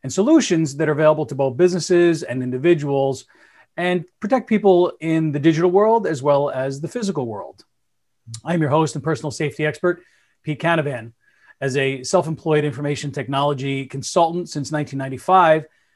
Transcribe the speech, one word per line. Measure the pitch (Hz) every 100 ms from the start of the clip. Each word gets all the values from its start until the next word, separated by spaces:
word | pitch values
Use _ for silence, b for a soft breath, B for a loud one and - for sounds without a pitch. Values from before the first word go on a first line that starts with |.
and | 135
solutions | 147 220 320 - 170 160 139
that | 156
are |
available | 147 156 156 151
to | 135
both | 139 123
businesses | 180 180 156 175 175 160
and | - 127
individuals | 127 127 156 165 143 139 135 131 - b b b b -
and | 175 180 - _
protect | 214 262 -
people | 214 202 175 175 -
in | 160 160 160
the | 143
digital | 147 156 180
world | 185 214 226 196
as | 151
well | 139 143 143
as | 131 135 139
the | 156
physical | 247 202 151 120
world. | 104 76 - _ _ _ _ _ _ - 113 147
I'm | 170
your | 151
host | 147 156 156
and |
personal | 147 139 151
safety | - 156 - 151
expert, | 147 180 175 b b b b
Pete | - 147
Canavan. | 160 170 147 127 113 _ b b b b
As | 139 135
a | 135 135
self-employed | 127 185 147 160 160 151
information | 147 113 143 143 147
technology | 135 131 139 143 139 139 135 131
consultant | 139 - 185 165 170 175
since | 151 135
nineteen | 151 147 135
ninety-five, | 135 131 - 185 170 156 151 _ _